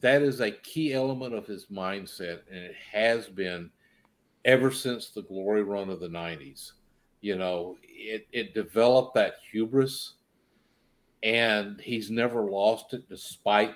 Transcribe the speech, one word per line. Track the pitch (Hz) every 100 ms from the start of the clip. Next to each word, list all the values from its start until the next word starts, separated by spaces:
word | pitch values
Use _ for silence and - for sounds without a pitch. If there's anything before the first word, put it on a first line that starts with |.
that | 127 139
is | 143 123
a | 110
key | 101 - 160 156
element | 135 131 131 127
of | 113 101
his | 98 -
mindset, | 98 92 98 92 - 90 85 -
and | 92
it | 87 - -
has | 104 113 117 104
been | 95 92 87 85 - _ _ _ _ _ _
ever | 123 127 131
since | 131 131 120 -
the | -
glory | 92 95 95 107
run | 101 101 95
of | 90
the | 87
nineties. | 85 85 82 69 - - - _ _ _ _
You | 101 95
know, | 92 90 87 90
it, | - - 107 110 -
it | 120 104
developed | 107 104 110 117 127 127
that | 117 98 - -
hubris, | 110 113 135 131 135 - - _ _ _ _ _ _ _ _ _ _
and | 110 117 117 104 101 101
he's | - 120 101
never | 113 120 117
lost | 104 98 104 113 -
it | 127 -
despite | 92 - - - 104 110